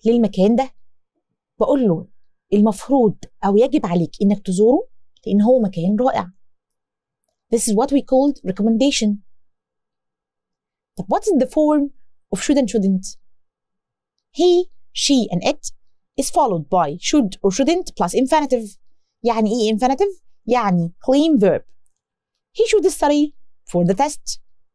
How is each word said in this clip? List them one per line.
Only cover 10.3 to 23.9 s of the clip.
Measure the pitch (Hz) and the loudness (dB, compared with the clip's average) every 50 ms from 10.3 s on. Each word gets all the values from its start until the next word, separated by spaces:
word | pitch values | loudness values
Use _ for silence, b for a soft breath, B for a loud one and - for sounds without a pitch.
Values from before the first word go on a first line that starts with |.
| _ _ _ _ _ _ _ _ _ _ _ _ _ | _ _ _ _ _ _ _ _ _ _ _ _ _
طب | - 185 - 277 | -12 -6 -4 -4
what | 415 | -2
is | 403 427 370 262 | 0 0 0 0
the | 262 | 0
form | 262 - 311 302 302 302 294 285 285 - - - - - _ _ _ 196 | 0 0 0 2 2 2 0 0 -2 -6 -12 -20 -20 -20 _ _ _ -8
of | 190 | -4
should | - - 269 277 | -2 0 0 2
and | 254 196 | 0 0
shouldn't؟ | - 220 190 196 190 185 190 - - - - - - _ _ _ _ _ _ _ _ _ _ _ _ _ _ _ _ _ _ _ | 0 0 0 0 0 -2 -4 -8 -16 -18 -20 -20 -20 _ _ _ _ _ _ _ _ _ _ _ _ _ _ _ _ _ _ _
He, | _ - 349 359 349 349 359 - - - - - | _ 0 2 2 2 2 0 -4 -10 -20 -20 -16
she | - - - - 285 254 214 - | -10 -6 -2 0 0 0 0 0
and | - 175 | -4 -4
it | 196 - 294 - - - - - _ - _ _ _ _ _ - | -2 -4 -4 -6 -8 -16 -16 -18 _ -20 _ _ _ _ _ -6
is | 269 - | -6 -2
followed | - 349 294 233 185 165 143 - | 0 0 0 0 0 -4 -4 -2
by | 190 180 165 143 151 175 - - | 0 0 0 0 -4 -8 -4 -2
should | - 302 240 185 - - | 0 0 0 -2 -4 -4
or | - 196 | -2 -2
shouldn't | 185 - 269 285 339 370 359 - - | 0 0 0 0 0 -2 -4 -6 -4
plus | - - 175 - | -4 -4 -2 0
infinitive. | - 269 262 320 311 294 - 254 233 220 202 - - - - - _ _ _ _ _ | -2 0 0 0 0 0 0 -2 -4 -4 -6 -14 -20 -20 -20 -20 _ _ _ _ _
يعني | - 233 226 226 220 202 | -4 -2 0 0 0 0
إيه | 220 247 214 220 220 | 0 0 -2 -2 0
infinitive؟ | 202 247 254 269 269 403 403 370 - - - - _ _ | 0 0 0 0 0 -2 -2 -4 -6 -16 -20 -20 _ _
يعني | 226 254 247 220 202 180 175 165 170 - - | -2 0 0 2 0 0 0 -2 -4 -8 -6
clean | - - 262 285 311 330 311 226 | -2 0 2 2 2 2 2 4
verb. | 202 190 147 - - - - - - _ _ _ _ _ _ _ _ _ _ _ _ _ | 4 2 2 0 -4 -10 -20 -20 -20 _ _ _ _ _ _ _ _ _ _ _ _ _
He | - - 453 | -4 -2 0
should | 453 427 415 294 359 | 2 2 2 2 0
study | 294 - 320 285 294 294 294 294 - - - - - - _ - | 0 0 0 2 2 2 0 -2 -4 -10 -20 -20 -20 -20 _ -6
for | - 175 175 | -2 0 0
the | 175 | 0